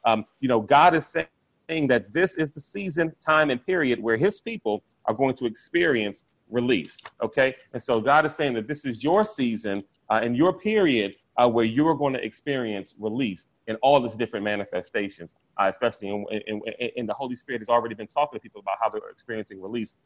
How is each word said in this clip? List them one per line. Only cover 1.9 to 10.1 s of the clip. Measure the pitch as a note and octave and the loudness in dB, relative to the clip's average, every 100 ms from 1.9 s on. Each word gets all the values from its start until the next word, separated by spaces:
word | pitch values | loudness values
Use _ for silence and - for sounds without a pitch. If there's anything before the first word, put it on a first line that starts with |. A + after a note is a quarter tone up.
| A#2 F#2+ | 2 2
this | D3+ F#3 - | 0 0 0
is | D3+ | -4
the | - | -6
season, | - G3+ G3 D#3 E3 - | -12 -8 -6 -2 -2 -2
time, | - D#3 D3+ | 2 4 4
and | B2 | 0
period | - F#3 C#3 A2+ | -2 0 2 0
where | A2 A2 | 0 2
his | F#3 G#3 | 2 0
people | - A3+ A2 G#2 _ _ | -10 -6 -4 -4 _ _
are | - | -4
going | A2+ C3+ B2+ | 0 0 0
to | B2 | -4
experience | A2 - E3+ E3+ A#2+ G#2 G2 _ _ _ | -6 -4 0 2 2 -2 -6 _ _ _
release, | A#2+ B2 G#2+ - - - _ | -2 0 0 -2 -16 -20 _
okay? | A2+ - C3 - _ | -4 2 0 0 _
And | A#2+ | -10
so | - A#2 | 0 0
God | A#2 D3 | 4 4
is | D3+ | 4
saying | - D3 | 0 -2
that | A#2 G#2+ | -2 -4
this | D3 | -6
is | C3+ G#2+ | -6 -4
your | C#3 F#3+ | 2 2
season, | G#3 - B2 G#2+ A2 G2+ G2+ _ | 2 -2 -2 -2 -4 -6 -8 _
uh, | - | -2